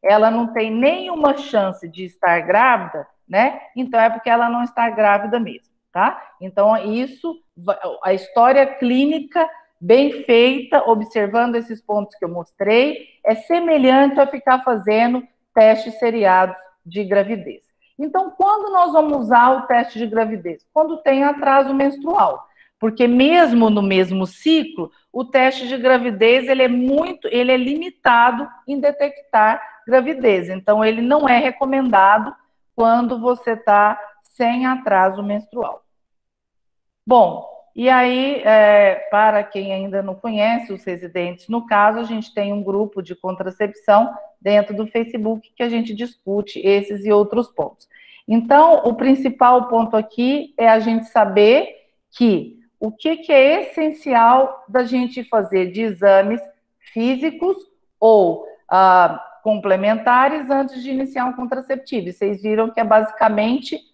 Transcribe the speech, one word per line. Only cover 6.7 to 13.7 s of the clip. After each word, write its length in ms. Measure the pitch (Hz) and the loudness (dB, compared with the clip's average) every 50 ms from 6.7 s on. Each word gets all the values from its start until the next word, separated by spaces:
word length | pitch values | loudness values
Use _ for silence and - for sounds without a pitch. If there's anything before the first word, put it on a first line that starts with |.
| 220 | 2
isso, 580 | 220 - 208 214 233 254 262 262 - - 339 330 - _ _ _ | 0 -2 -6 -6 -6 -6 -8 -10 -12 -12 -12 -12 -12 _ _ _
va-, 240 | - 175 190 202 - - 180 135 - | -14 -6 -6 -6 -6 -6 -12 -12 -6
a 140 | - 185 190 | -4 -4 -4
história 500 | 185 - - - 240 233 247 269 277 269 | -4 -4 -6 0 2 2 4 4 4 2
clínica 840 | 269 269 - 262 240 247 254 277 294 311 311 277 - - 349 320 320 - - _ _ _ _ | 2 -2 -4 -4 -2 0 0 0 0 -2 -6 -8 -6 -4 -4 -4 -4 -4 -16 _ _ _ _
bem 420 | 175 175 226 262 285 294 - - | 0 2 4 4 4 0 -2 -8
feita, 680 | - - 240 233 240 254 262 285 277 - - 285 269 240 | -2 2 2 4 4 2 0 -2 -6 0 0 0 2 2
observando 680 | 226 214 214 - - 226 208 196 202 233 240 247 233 | 0 0 -2 -6 -4 -4 -4 -2 -2 -2 -2 -2 -4
esses 260 | 233 233 233 226 214 | -6 -8 -8 -16 -16
pontos 320 | _ - 208 208 202 202 _ | _ -6 -6 -6 -6 -6 _
que 100 | - 190 | -10 -10
eu 40 | 170 | -10
mostrei, 800 | 175 175 170 _ _ _ 196 202 214 240 262 294 302 - - _ _ _ _ | -8 -10 -14 _ _ _ -2 0 2 2 2 0 -4 -10 -16 _ _ _ _
é 100 | - 226 | -2 -2
semelhante 840 | 220 - - 339 349 339 330 | -2 -2 -4 -2 -2 0 0